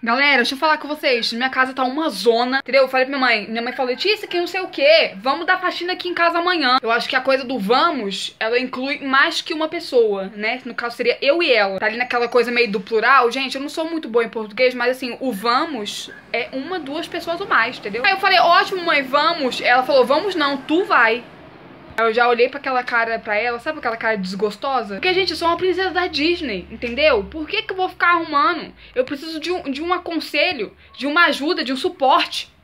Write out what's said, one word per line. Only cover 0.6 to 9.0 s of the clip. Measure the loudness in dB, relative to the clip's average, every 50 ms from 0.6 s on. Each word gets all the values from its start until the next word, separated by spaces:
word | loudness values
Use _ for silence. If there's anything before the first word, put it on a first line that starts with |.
| 2 2 2 2
com | 0 -8
vocês. | -8 -2 0 0 0 2 0 -4
Minha | -4 -2 -2 -2
casa | 0 0 0 0 0
tá | -2 -2
uma | -2 -2 -2 -2 -2
zona, | -2 0 2 2 4 4 2 0 0 -2
entendeu? | -2 2 4 4
Eu | 4 4
falei | 4 0 0
pra | 0 0 0
minha | 2
mãe. | 2 2 2 -2 -4
Minha | -6 -6
mãe | -4 -6
falou, | -4 -4 -2 -2
"Letícia, | -2 -2 0 0 0 -2 -2 -4
que | -2 -2
não | -2 -2
sei | -4 -6
o | -6 -6
quê. | -4 2 6 6 6 6 6 2 -2
Vamos | -4 -2 -2 -2 -2 2
dar | 0 0 2
faxina | 0 -4 -4 -4 -4 -4 -4
aqui | -4 -4 -6
em | -2
casa | 2 2 2 2 2
amanhã." | 0 2 0 2 2 2 2 2
Eu | 2 2
acho | 0 0 0 0
que | -2
a | 0
coisa | 2 2 0 0 0
do | -2 -4 -4
vamos, | 0 2 2 4 4 2 0 0 -4 -4 -6 -6 -8 -10 -8 _
ela | -4 0 0 0
inclui | -2 -2 -6 -6 -4 -4 -4
mais | -4